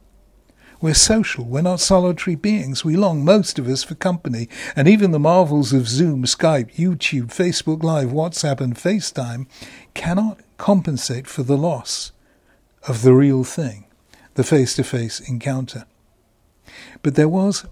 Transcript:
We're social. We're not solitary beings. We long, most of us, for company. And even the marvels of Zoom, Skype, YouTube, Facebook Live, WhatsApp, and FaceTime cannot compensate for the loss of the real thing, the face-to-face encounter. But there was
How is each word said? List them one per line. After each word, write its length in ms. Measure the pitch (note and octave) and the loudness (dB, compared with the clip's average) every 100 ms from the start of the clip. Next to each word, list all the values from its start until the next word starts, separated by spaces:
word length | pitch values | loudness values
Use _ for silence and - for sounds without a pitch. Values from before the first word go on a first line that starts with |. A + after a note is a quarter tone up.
| _ _ _ _ _ _ _ - | _ _ _ _ _ _ _ -6
We're 100 | D#3+ | 0
social. 540 | D3+ - A3 G3 - A#2 | 2 4 2 0 -4 -6
We're 160 | C3+ | -2
not 180 | F3 F3+ | -2 0
solitary 560 | - F#3+ F3+ E3+ - D#3+ | 2 4 2 0 -4 -2
beings. 480 | G#3 G#3+ C3+ - | 0 -2 -2 -4
We 120 | D#3+ E3+ | 0 2
long, 280 | G3+ D#3 | 2 2
most 340 | D3 G#3 - - | 4 4 2 -4
of 80 | B2 | -4
us, 160 | C3 | -4
for 120 | - | -6
company. 540 | E3 - F3 D3 A#2 A#2 - - - | -4 -4 -2 -4 -6 -8 -10 -8 2
And 100 | C#3+ | 6
even 260 | G#3+ G3 | 6 4
the 60 | D#3 | 2
marvels 540 | D3+ F3+ D#3+ D3 B2+ | 4 4 4 2 2
of 160 | C3+ A#2 | 2 2
Zoom, 360 | B2+ F3 C3+ | 0 0 0
Skype, 500 | B2 - D#3+ D3 A2+ | -2 0 2 2 -2
YouTube, 540 | - F3+ E3 - C#3 A#2 | -2 0 0 -2 -4 -4
Facebook 540 | - F3+ - - D#3+ | -2 -2 -2 -4 -2
Live, 280 | E3 D#3 B2+ | 0 0 -2
WhatsApp, 500 | C#3+ E3 - D3+ C3+ | -2 -4 -4 -4 -2
and 140 | C3 | -4
FaceTime 720 | A#2 F3 G#3 - - A#2+ A#2+ C3 - - - - | -2 -2 -2 -4 -8 -8 -8 -12 -16 -20 -20 -18
cannot 460 | - E3 F3+ A3 G3 _ - | -8 -4 -2 -2 -4 _ -6
compensate 680 | - G3 - C3 - B2 C3+ | 0 0 0 -4 -6 -8 -8
for 160 | - | -6
the 140 | B2+ C#3 | -2 0
loss 560 | E3+ C3 - - - - _ _ _ _ _ _ - | 0 -4 -8 -10 -10 -18 _ _ _ _ _ _ -8
of 140 | A#2 | 2
the 140 | B2+ | 6
real 280 | B2+ C#3+ C3 | 8 6 2
thing, 440 | B2+ - C#3 G#2 - _ _ _ _ | -2 -6 -8 -10 -20 _ _ _ _
the 100 | - | -4
face-to-face 760 | B2+ D3+ B2 - C3 B2+ A2+ - | 2 2 2 -2 -4 -4 -6 -8
encounter. 640 | - A#2+ C#3 C3 B2 A#2 - _ _ _ _ _ _ _ _ - - - | -8 -6 -4 -6 -8 -12 -20 _ _ _ _ _ _ _ _ -20 -20 -6
But 120 | D3+ | -2
there 140 | C#3 D3+ | 2 2
was 380 | F#3 G3 G3 - | 2 0 -2 -8